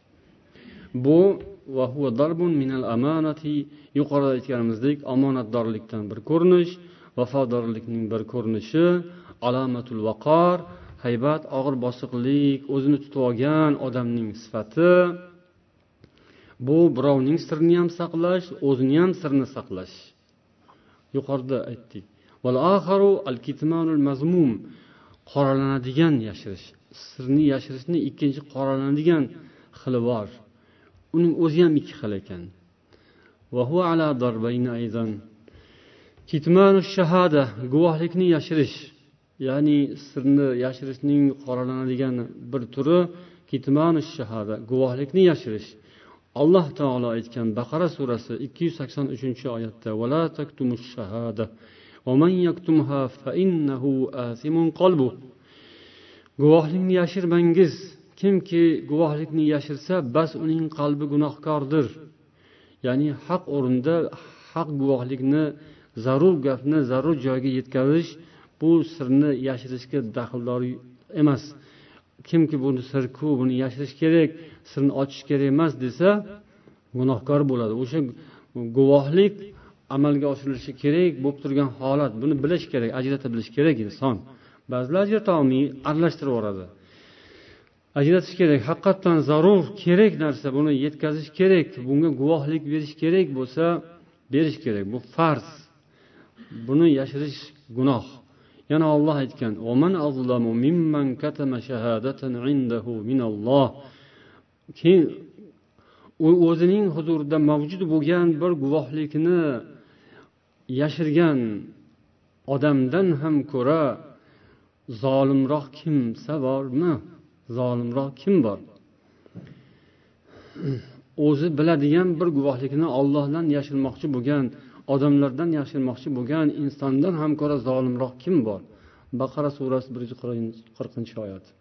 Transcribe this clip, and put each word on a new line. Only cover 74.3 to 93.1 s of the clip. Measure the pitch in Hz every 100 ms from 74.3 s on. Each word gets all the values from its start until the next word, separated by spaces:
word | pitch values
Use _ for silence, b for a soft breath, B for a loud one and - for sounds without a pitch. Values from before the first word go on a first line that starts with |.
| - B B
sirni | - - 135
ochish | 135 139 -
kerak | - 143 139
emas | 139 165 123
desa, | 127 120 180 208 - - _ b b b _
gunohkor | 127 131 120 - 143
bo'ladi. | 139 127 110
O'sha | 113 127 156 131 113 B B B 123 117
guvohlik | 120 135 143 139 170 202 202 - - b b -
amalga | 135 147 143 143
oshirilishi | 139 135 127 139
kerak | 127 143 160 180 131
bo'lib | 139 139
turgan | 143 139 139
holat, | 113 131 143 139 110
buni | 139 143
bilish | 143 175 -
kerak, | 127 117
ajrata | 131 131 135 131
bilish | 117 107
kerak | - 156 123
inson. | 104 - 131 101 - B B B -
Ba'zilar | 123 127 180
ajrata | 202 214 214
olmay, | 165 135 131 139 131
aralashtirib | 143 151 165 165 139
yuboradi. | 120 107 95 90 - b b b b b b b b b _ _ 143
Ajratish | 143 180 - -
kerak, | 175 143
haqiqatdan | 117 165 196 190 180 160
zarur, | 139 151 175 202 143 -
kerak | 175 180 214 151
narsa, | 151 123 143
buni | 135 151
yetkazish | 139 147 151 156 151 147
kerak, | - 190 185 147 127
bunga | 123 143 165
guvohlik | 127 139 160 143 160 143
berish | 156 147 -
kerak | 160